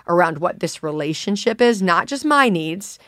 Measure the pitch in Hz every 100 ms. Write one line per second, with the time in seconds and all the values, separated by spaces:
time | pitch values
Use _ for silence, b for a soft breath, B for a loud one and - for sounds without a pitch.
0 | - 175 170 147 175 - 165 - 156 151
1 | 147 156 - 202 233 226 240 214 190 170
2 | - 277 302 285 262 175 160 175 - -